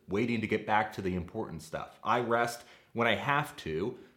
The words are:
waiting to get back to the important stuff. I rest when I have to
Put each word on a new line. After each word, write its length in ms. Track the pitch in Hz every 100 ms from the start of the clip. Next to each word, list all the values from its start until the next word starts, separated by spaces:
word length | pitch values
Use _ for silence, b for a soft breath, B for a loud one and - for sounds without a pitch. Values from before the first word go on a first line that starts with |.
| -
waiting 320 | 101 117 117
to 80 | 104
get 180 | 107 -
back 260 | 107 107
to 80 | -
the 120 | 95
important 480 | 90 85 110 - 80
stuff. 380 | - 73 - -
I 160 | - 123
rest 460 | 113 117 120 - B B B
when 120 | 113 117
I 80 |
have 400 | 101 123 143 147 -
to 380 | 82 78 113 B B